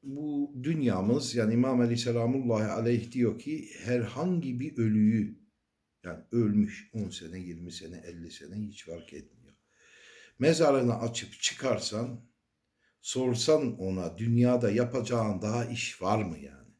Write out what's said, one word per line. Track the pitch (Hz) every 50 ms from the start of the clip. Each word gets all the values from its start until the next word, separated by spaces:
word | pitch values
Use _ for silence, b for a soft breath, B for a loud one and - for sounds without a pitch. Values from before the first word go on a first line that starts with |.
| -
bu | 139 135 143 151 151 147 143 143 143 147 127 127
dünyamız | 147 170 156 139 120 98 92 95 104 120 147 135 113 110
yani | 120 110 107 113
İmam | 120 127 131 131 123
Ali | 120 117 120 117
selamullahi | - 123 117 117 117 120 131 135 127 117 113 107 107
aleyh | 104 - 107 113 117 120 117 110 -
diyor | - 127 120 110 - -
ki | - 143 156 156 - - - - -
herhangi | 113 123 123 113 107 120 127 160 185 185 170 - 135 123 120
bir | 135 156 - 120
ölüyü | 117 110 107 107 107 107 110 113 104 107 - - _ _ _ _ _ _ _ _ _ _ _ _ -
yani | 90 85 82 - -
ölmüş | - 120 113 104 101 104 104 104 - - - _ -
on | 110 101 90
sene, | - - 85 82 87 95
yirmi | 90 87 87 82 87 87
sene, | 82 - - 82 87 85 82
elli | 87 87 85 82 82
sene | - - 80 73 90
hiç | 104 107 104 104 - -
fark | 80 82 85 82 - 73
etmiyor. | 71 69 - _ _ - - _ _ _ B B B B B B B B B B B B B B B
Mezarını | 127 151 165 160 165 147 139 131 123 120 113 107
açıp | 117 110 - - 98 - - -
çıkarsan, | - - - - - 135 110 - - - 104 107 120 120 120 117 - _ _ _ _ _ _ _ _ _ _ _ _ _ _ _
sorsan | - - - 127 127 127 120 117 - - 156 151 147 120 - -
ona | 92 95 95 92 87 82 - -
dünyada | 113 117 117 120 120 123 123 123 117 104
yapacağın | 101 117 123 120 123 131 117 117 123 117 110 107 101 90
daha | 95 107 110 120 117
iş | 120 117 113 - - - -
var | 90 92 107 110 104
mı | 87 80 73
yani? | 69 67 69 67 62 - - _